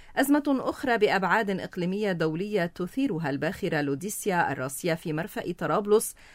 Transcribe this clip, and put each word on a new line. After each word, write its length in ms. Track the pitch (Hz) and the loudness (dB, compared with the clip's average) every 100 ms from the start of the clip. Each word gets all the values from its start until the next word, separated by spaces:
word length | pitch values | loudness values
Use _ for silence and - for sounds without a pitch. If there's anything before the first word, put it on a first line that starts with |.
| - - | -6 0
أزمة 280 | 269 294 294 | 4 4 4
أخرى 500 | 269 - - 262 233 | 0 0 -2 0 4
بأبعاد 520 | 208 185 180 196 208 | 4 4 4 2 2
إقليمية 600 | 190 - - 175 190 214 | -2 -4 -4 -2 0 0
دولية 540 | 175 160 160 202 208 175 | 0 0 -2 -2 0 0
تثيرها 640 | - 180 - 269 165 156 | -4 -6 -2 0 0 -2
الباخرة 520 | 139 151 151 180 156 | -2 -4 -4 -2 0
لوديسيا 680 | 143 139 190 - 208 180 143 | 0 -2 -4 -6 -2 2 2
الراسية 420 | 131 131 - 175 | 0 -4 -4 -2
في 200 | 165 170 | -2 -2
مرفأ 380 | 151 170 - - | -4 -4 -6 -6
طرابلس، 640 | 175 156 165 208 208 - - - | -4 0 0 4 4 2 -8 -18